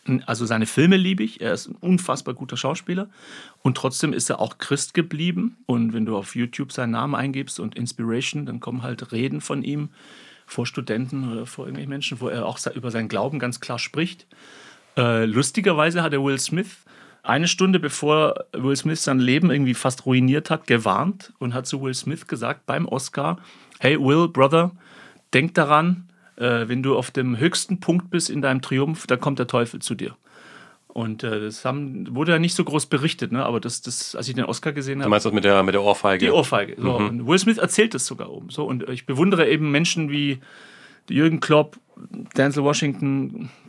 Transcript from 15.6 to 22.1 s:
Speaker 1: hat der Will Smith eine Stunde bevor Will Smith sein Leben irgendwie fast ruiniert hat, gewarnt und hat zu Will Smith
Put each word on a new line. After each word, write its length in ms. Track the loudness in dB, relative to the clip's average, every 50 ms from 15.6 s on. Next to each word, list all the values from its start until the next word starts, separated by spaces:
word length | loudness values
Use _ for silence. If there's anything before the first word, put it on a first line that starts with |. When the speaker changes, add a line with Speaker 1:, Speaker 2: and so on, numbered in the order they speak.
| 2 2 4 4 2 2 2 0 0
Speaker 1:
hat 100 | 0 0
der 100 | 0 0
Will 160 | 0 0 -2
Smith 380 | -2 -2 -2 -4 -4 -4 -10 -20 _ _ -20 -20 -20 -20 -20 _ -2
eine 260 | 0 0 2 2 0
Stunde 320 | 2 2 4 4 4 4
bevor 640 | 2 -2 -4 -2 0 2 4 4 4 2 2 -2 -6 -8 -6
Will 240 | -2 0 0 0
Smith 260 | 0 0 0 -2 0 0
sein 160 | 2 2 4
Leben 320 | 4 4 4 6 4 4
irgendwie 220 | 4 4 2 2 2
fast 320 | 0 0 -2 -2 -2 0
ruiniert 460 | 2 4 6 6 4 4 2 0 0
hat, 160 | -2 -2 2
gewarnt 640 | 2 2 2 4 2 2 2 2 0 -2 -4 -8 -20 -12 -8
und 160 | -6 -6 -4
hat 120 | -6 -6
zu 140 | -6 -6 -6
Will 140 | -4 -6 -6
Smith 320 | -6 -6 -6